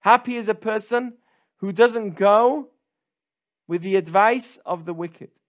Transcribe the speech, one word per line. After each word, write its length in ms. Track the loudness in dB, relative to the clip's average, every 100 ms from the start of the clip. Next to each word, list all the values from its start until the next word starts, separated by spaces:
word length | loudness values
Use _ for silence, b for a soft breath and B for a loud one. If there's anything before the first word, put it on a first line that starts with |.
Happy 360 | 4 2 2 -8
is 120 | -6
a 60 |
person 600 | -6 -4 -6 -4 -4 -4 -14 _ _ _ _
who 120 | -8
doesn't 460 | 2 2 2 -8 0
go 540 | 4 4 4 0 -8 _ _ _ _ _ _ _ _ _ _
with 140 | -8
the 120 | -2
advice 640 | -2 0 2 2 2 -6 -16 -10
of 180 | -10
the 100 | -8
wicked. 360 | -10 -12 _ -20 _